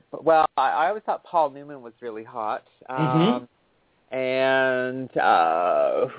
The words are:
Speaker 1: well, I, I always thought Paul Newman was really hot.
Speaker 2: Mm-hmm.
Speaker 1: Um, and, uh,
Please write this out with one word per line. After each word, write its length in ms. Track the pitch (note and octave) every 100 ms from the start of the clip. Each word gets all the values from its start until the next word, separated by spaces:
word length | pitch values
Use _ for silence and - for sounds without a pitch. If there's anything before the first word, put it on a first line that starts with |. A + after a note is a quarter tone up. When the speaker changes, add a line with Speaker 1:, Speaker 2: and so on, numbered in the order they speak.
| _
Speaker 1:
well, 340 | - D3 D#3+ D3+ -
I, 140 | C3
I 160 | F2+ E3
always 140 | G#3+ -
thought 180 | F#3
Paul 260 | - F3 D3
Newman 300 | C#3 C#3+ C#3
was 120 | A#2 A2+
really 240 | A#2+ A2 A2+
hot. 400 | B2 G#2+ A#2+ - _ -
Speaker 2:
Mm-hmm. 560 | C3 B2+ D3+ F#3 B3 B3
Speaker 1:
Um, 20 | _ _ _ _ _ _
and, 1080 | C3 C3 C3 C3 C3 C3 B2+ B2+ C3 B2+ -
uh, 880 | F2+ F#2+ E2 E2 F2+ D2+ C#2 C2 C3